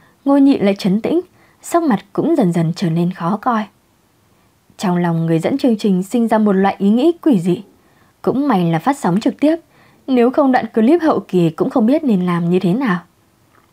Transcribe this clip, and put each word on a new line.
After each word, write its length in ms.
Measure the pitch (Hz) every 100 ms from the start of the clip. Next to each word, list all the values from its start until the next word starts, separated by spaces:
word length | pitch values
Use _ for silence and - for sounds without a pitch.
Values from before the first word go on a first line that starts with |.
| _ _
Ngô 120 | 277 285
Nhị 220 | 277 233
lại 160 | 196
trấn 260 | 196 180 208
tĩnh, 200 | - 330 - _ _ _
sắc 200 | - 339
mặt 180 | 320 196 -
cũng 240 | - 240 320
dần 160 | 180
dần 200 | 170 160 -
trở 140 | 170
nên 220 | 165 175
khó 240 | - 170 208
coi. 280 | 262 220 208 _ _ _ _ _ _ _ _ _ _ -
Trong 200 | 185 175
lòng 300 | 175 165 165
người 120 | 165
dẫn 200 | - 277
chương 180 | 269 220
trình 260 | 214 180
sinh 260 | 190 247 226
ra 100 | 220
một 140 | 214
loại 240 | 190 196 -
ý 120 | 196
nghĩ 220 | 233 320 339
quỷ 180 | 330 202
dị. 220 | 175 175 - _ _ _ _ _
Cũng 260 | 185 254 285
may 240 | 190 170
là 60 | 160
phát 200 | 262 285
sóng 220 | 185 185
trực 200 | 262 -
tiếp, 160 | 294 330 _ _ _ _ -
nếu 240 | 247 240
không 220 | 311 277
đoạn 140 | 247 226
clip 280 | 233 220 339
hậu 180 | 311 -
kỳ 300 | - 180 165
cũng 200 | 160 294
không 160 | 269 220
biết 180 | 311
nên 220 | 285 190 180
làm 240 | 170 170
như 80 | 180
thế 160 | 180
nào. 240 | 233 254 175 - _ _ _ _ _ _